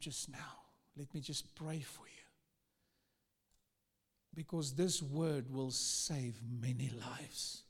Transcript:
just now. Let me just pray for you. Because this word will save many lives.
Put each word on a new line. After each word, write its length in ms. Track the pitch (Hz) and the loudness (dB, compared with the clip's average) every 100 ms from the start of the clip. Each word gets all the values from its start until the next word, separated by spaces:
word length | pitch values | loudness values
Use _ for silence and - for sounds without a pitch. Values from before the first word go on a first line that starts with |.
just 300 | 151 - - | -6 -4 -6
now. 80 | 123 - - - - _ 143 | -8 -10 -12 -18 -20 _ -12
Let 180 | 139 | -6
me 60 | 151 | -6
just 340 | 139 143 - | -2 -4 -4
pray 260 | - 156 160 | -6 -4 -2
for 220 | 131 - | -4 -10
you. 220 | - - - _ _ _ _ _ _ _ _ _ _ _ _ _ _ _ _ _ _ _ _ | -16 -18 -20 _ _ _ _ _ _ _ _ _ _ _ _ _ _ _ _ _ _ _ _
Because 380 | 165 151 165 139 | -8 0 2 2
this 280 | 135 180 - | 4 4 4
word 520 | 139 147 165 143 123 | 2 4 4 4 2
will 180 | 131 131 | 0 2
save 680 | 120 - - - 143 123 110 117 123 | 2 4 4 2 2 0 -2 -2 0
many 300 | 123 123 131 | 2 2 2
lives. 720 | 117 120 - 147 - - - | 0 -4 -6 -6 -4 -4 -6